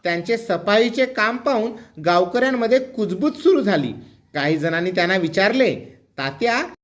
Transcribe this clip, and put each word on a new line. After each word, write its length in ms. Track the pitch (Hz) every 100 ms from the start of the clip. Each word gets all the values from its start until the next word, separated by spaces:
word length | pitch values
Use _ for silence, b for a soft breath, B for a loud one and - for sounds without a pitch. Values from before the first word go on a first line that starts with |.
त्यांचे 340 | 175 170 170 233
सफाईचे 680 | 226 170 180 214 233 233
काम 320 | 254 254 214 247
पाहून 640 | 285 240 233 - - -
गावकऱ्यांमध्ये 800 | 156 175 185 240 262 254 226 254
कुजबूज 540 | 262 - 202 185 294
सुरू 280 | - 330 330
झाली. 320 | 202 165 123 - B B _
काही 240 | 143 143 156
जणांनी 340 | 160 165 180
त्यांना 240 | 180 175
विचारले, 840 | 190 165 160 196 262 226 123 - - _ -
"तात्या?" 460 | 135 139 233 240 339 -